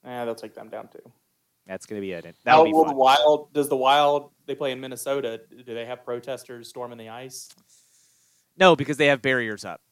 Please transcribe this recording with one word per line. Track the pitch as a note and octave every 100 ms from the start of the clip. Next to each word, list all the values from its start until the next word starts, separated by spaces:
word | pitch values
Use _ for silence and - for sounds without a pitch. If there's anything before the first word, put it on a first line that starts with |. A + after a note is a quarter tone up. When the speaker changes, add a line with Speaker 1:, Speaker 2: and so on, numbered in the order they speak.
| B2
Speaker 1:
Eh, | B2 A#2
they'll | A2+
take | A2+
them | A2 A2
down | A2 -
too. | - - _ _ _ _ _ _
Speaker 2:
That's | F#2+ -
gonna | G#2+
be | G2
it. | F2 E2+
Speaker 1:
How | E2+
Speaker 2:
That'll | - B2 D#3+
be |
Speaker 1:
will | D#3+
the | D3+
Speaker 2:
fun. | C3+
Speaker 1:
Wild, | C3 C#3+ D3+ D3+ D3+
does | D3 C#3+
the | C#3
Wild, | B2+ C#3+ D3 D3 C#3+ _ -
they | C3+
play | C#3+
in | B2+
Minnesota, | C3 B2 - C#3 B2+ A2+ A2+
do | A#2+ B2
they | A#2 A#2
have | B2
protesters | - A#2+ A#2+ B2 - B2 A2+
storming | - A#2+ A#2
the | A2+
ice? | A#2 C3 B2+ - _ _ _ _ _ _ _ _ _ _ _
Speaker 2:
No, | F#3 D#3+
because | C#3+ C#3
they | D3
have | C3+
barriers | C3+ B2+ A#2 G#2 G2
up. | E2 _